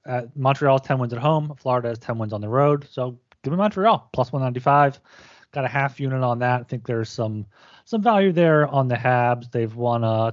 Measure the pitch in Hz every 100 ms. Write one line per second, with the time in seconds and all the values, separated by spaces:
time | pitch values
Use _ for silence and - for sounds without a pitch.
0 | - 127 120 143 131 135 143 135 - 131
1 | 120 117 147 156 151 143 131 123 117 117
2 | - 113 110 107 104 123 143 147 139 -
3 | 127 120 _ _ 135 170 208 190 208 202
4 | - - 131 143 131 123 143 143 143 135
5 | _ - - - _ 143 131 131 139 127
6 | 135 131 127 120 123 123 120 127 120 117
7 | 113 - 110 107 104 _ - - - 226
8 | 220 208 196 170 165 156 147 139 131 120
9 | 127 123 120 120 123 120 113 117 120 117
10 | 113 110 113